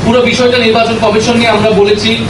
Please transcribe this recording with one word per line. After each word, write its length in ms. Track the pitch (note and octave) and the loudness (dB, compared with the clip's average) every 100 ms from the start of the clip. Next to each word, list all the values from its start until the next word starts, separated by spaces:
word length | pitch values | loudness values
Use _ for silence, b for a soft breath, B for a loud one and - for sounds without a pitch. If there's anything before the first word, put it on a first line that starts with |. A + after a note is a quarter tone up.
পুরো 160 | A3+ B3 B3 | 0 0 0
বিষয়টা 280 | A#3+ B3 B3 | 0 0 0
নির্বাচন 380 | A3+ A3+ A3+ A3+ | 0 0 0 0
কমিশন 340 | A3 G#3+ A#3+ A#3 | 0 0 0 0
নিয়ে 180 | A#3 G#3 | 0 0
আমরা 140 | G#3 G3 | 0 2
বলেছি 300 | G3+ G#3 A3 A3+ | 2 0 -2 -4